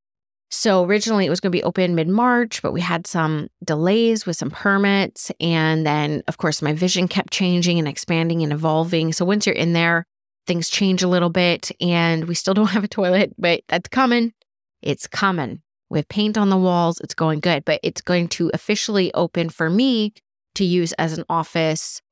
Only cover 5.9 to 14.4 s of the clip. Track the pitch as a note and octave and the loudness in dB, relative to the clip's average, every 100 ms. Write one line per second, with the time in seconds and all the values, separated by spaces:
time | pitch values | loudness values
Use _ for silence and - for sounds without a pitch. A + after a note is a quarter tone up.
5.9 | D3+ D3 D3+ - - E3 D#3 D3 D#3 F3+ | 0 0 -2 -6 -4 -2 -2 -2 0 0
6.9 | F3+ F3+ G3 - - F#3 F3 F3 E3+ D3+ | 0 0 -2 -2 0 0 2 2 2 0
7.9 | C#3+ - E3 E3 E3+ D3+ D3+ D#3+ D#3 E3 | -4 -2 0 0 0 -2 0 0 0 0
8.9 | E3+ D#3+ D#3+ F3 G#3 G3+ - E3 E3+ E3+ | 0 0 0 0 0 0 0 0 2 2
9.9 | E3+ E3+ _ _ _ - F3 E3+ - G3 | 0 -2 _ _ _ -4 -2 -2 0 2
10.9 | F#3 F#3 F3+ F3 F3 F3 E3+ - - F3 | 2 2 2 2 2 2 0 -6 -4 0
11.9 | E3+ E3+ E3 E3 E3+ - G3 G#3+ G3+ G3+ | 2 2 0 -2 -2 0 2 2 0 -2
12.9 | - F3+ F#3 G3+ - F3 E3+ - E3+ - | -2 2 2 0 0 0 0 0 -4 -2
13.9 | B3+ C4 A#3+ A#3 - | 0 2 2 0 -6